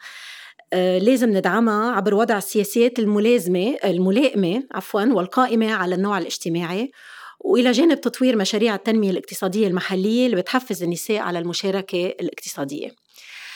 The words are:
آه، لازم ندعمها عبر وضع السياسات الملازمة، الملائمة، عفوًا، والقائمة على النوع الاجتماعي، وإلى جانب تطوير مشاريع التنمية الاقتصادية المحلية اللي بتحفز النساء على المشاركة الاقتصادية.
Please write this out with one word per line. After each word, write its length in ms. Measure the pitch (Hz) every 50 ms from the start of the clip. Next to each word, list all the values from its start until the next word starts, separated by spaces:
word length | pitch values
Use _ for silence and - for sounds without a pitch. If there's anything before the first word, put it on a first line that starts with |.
| - - - - - - - - - - - - - _ -
آه، 240 | 185 180 185 185 185
لازم 320 | 190 226 269 247 240 233 202 190
ندعمها 540 | 185 190 175 220 233 226 208 208 220 240
عبر 240 | 247 196 196 214 202
وضع 220 | 196 233 226 226 202
السياسات 640 | 190 - - 220 202 - - 240 233 247 240 247
الملازمة، 800 | 220 208 208 208 208 226 240 240 175 180 180 180 185 233 302 - -
الملائمة، 800 | 202 170 175 185 190 190 233 294 262 - 208 190 165 185 247 277 -
عفوًا، 340 | - 202 - - - 208 202 240 254
والقائمة 600 | 185 175 180 - 254 254 247 226 226 220 214 220
على 220 | 202 180 180 180
النوع 220 | 180 190 208 208 190
الاجتماعي، 760 | 170 - - - - 185 165 170 175 160 180 196 240 277 - - - - - - - - - -
وإلى 320 | - - - 240 240 254
جانب 300 | 240 220 330 339 285 -
تطوير 340 | - 240 - - 254 254 247 220
مشاريع 380 | 190 - - 208 220 233 208
التنمية 360 | 190 - 226 220 226 208 196
الاقتصادية 560 | 185 - - - 190 - 202 190 180 214 220 196
المحلية 580 | 180 185 - - 190 185 185 214 220 240 254
اللي 120 | 247 220 180
بتحفز 460 | 180 - - 254 247 - 208 170 175
النساء 340 | 170 175 165 - - 220 214
على 220 | - 180 175 175
المشاركة 640 | 170 175 175 - - 196 190 196 190 190 - 175 175
الاقتصادية. 840 | 185 - - 180 170 - - - - - - 143 139 294 - - - - _ _ _ _ - - - - - - - -